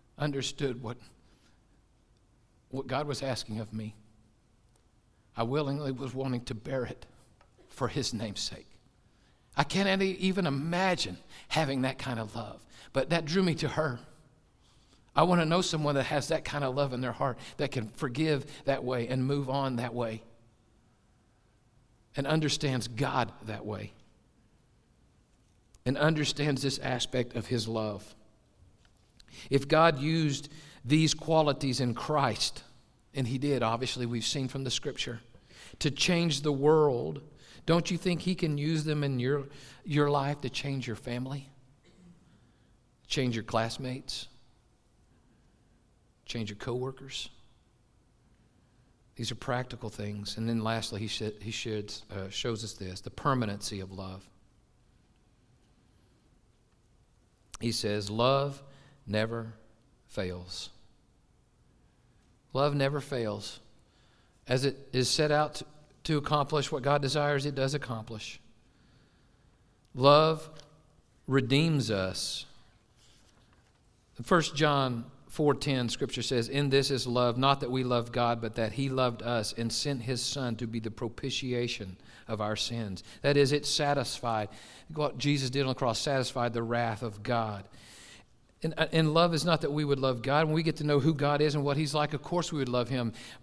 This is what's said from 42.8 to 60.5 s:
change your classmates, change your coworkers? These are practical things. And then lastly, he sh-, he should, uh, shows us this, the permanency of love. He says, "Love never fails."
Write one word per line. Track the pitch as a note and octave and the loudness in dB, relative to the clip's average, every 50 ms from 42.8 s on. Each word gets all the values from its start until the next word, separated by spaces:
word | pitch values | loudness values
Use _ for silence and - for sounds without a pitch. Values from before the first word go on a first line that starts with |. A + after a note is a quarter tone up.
| _ _ _ _ _ - | _ _ _ _ _ -4
change | - D3+ C3 B2 A2+ | -2 0 0 0 0
your | A2+ G2+ | -2 -4
classmates, | - - A2+ A2+ A#2 - - C3 B2+ B2+ C3+ - - - - - - - - - _ _ _ _ _ _ _ _ _ _ _ _ _ _ _ _ _ _ _ _ _ _ _ _ _ _ _ _ _ _ _ _ _ _ _ _ | 0 0 0 0 0 -4 -6 -8 -8 -8 -8 -8 -10 -10 -10 -10 -12 -16 -20 -20 _ _ _ _ _ _ _ _ _ _ _ _ _ _ _ _ _ _ _ _ _ _ _ _ _ _ _ _ _ _ _ _ _ _ _ _
change | - - A#2 A2 G2+ | -10 -6 -6 -6 -6
your | G2+ G2+ | -8 -8
coworkers? | - C3 A#2+ B2 B2+ C3+ C3 - C#3 C3+ - - - - - - - - - _ _ _ _ _ _ _ _ _ _ _ _ _ _ _ _ _ _ _ _ _ _ _ _ _ _ _ _ _ _ _ _ | -6 -4 -4 -4 -4 -6 -8 -10 -16 -12 -10 -10 -10 -10 -14 -20 -20 -20 -20 _ _ _ _ _ _ _ _ _ _ _ _ _ _ _ _ _ _ _ _ _ _ _ _ _ _ _ _ _ _ _ _
These | - A#2 - | -8 -6 -6
are | A2+ | -6
practical | - - - B2 B2 B2 B2+ B2 - - G#2+ | -6 -4 -2 -2 -2 -2 -6 -10 -10 -10 -10
things. | - - G#2 G#2 G#2 G#2 G#2 G#2 - A2+ | -8 -8 -8 -6 -6 -6 -8 -8 -6 -4
And | A2+ A2+ | -2 0
then | A#2 A2+ G#2+ | 0 0 0
lastly, | A2+ A2+ A2+ A2 - A2+ G2+ | 0 0 -2 -2 -4 -6 -6
he | A2 G#2 | -6 -6
sh-, | - - A2+ G#2+ G#2+ - | -6 -4 -4 -6 -6 -6
he | G2+ A2+ | -10 -8
should, | G#2+ - - A#2 G#2+ G#2 G2+ G2+ - - - - | -8 -6 -6 -4 -4 -4 -6 -8 -10 -14 -14 -10
uh, | F#2+ G2+ F#2+ F#2+ | -10 -8 -8 -8
shows | F#2+ - - B2 A2+ G#2 A2 | -8 -6 -4 -4 -4 -4 -6
us | G2+ - | -10 -10
this, | - G2 F#2 F2+ - | -10 -10 -10 -10 -10
the | - - | -12 -12
permanency | - - - D3+ C3+ B2+ A#2 G#2 G2+ G2+ - - G#2+ G2 | -14 -4 0 0 2 2 0 -2 -4 -6 -8 -8 -8 -8
of | F#2+ F#2 | -10 -10
love. | F#2+ F#2+ F#2+ F#2 F#2 F#2+ - - _ - _ _ _ _ _ _ _ _ _ _ _ _ _ _ _ _ _ _ _ _ _ _ _ _ _ _ _ _ _ _ _ _ _ _ _ _ _ _ _ _ _ _ _ _ _ _ _ _ _ _ _ _ _ _ _ _ _ _ _ _ _ _ - - | -10 -12 -12 -12 -12 -14 -16 -20 _ -20 _ _ _ _ _ _ _ _ _ _ _ _ _ _ _ _ _ _ _ _ _ _ _ _ _ _ _ _ _ _ _ _ _ _ _ _ _ _ _ _ _ _ _ _ _ _ _ _ _ _ _ _ _ _ _ _ _ _ _ _ _ _ -14 -4
He | - A#2+ | -2 -2
says, | A2 - - G#2 G#2 G#2+ G2+ F#2+ | -2 0 0 0 0 0 -2 -2
"Love | G#2+ A2+ A#2+ C3 C#3 C#3 C#3 C#3+ C#3 - - - - - - - - - - G2+ | 0 4 4 4 4 4 2 -2 -4 -8 -16 -20 -20 -20 -20 -20 -20 -20 -8 -2
never | G#2 G#2+ A2 A2+ A#2 A#2 A2+ A2+ A2 - - - - _ _ _ _ _ _ _ | 0 0 0 0 -2 -6 -8 -10 -12 -16 -20 -20 -20 _ _ _ _ _ _ _
fails." | - G#2+ F#2+ F2+ F2+ F2+ F2+ F2 | -6 -4 -4 -4 -4 -6 -10 -12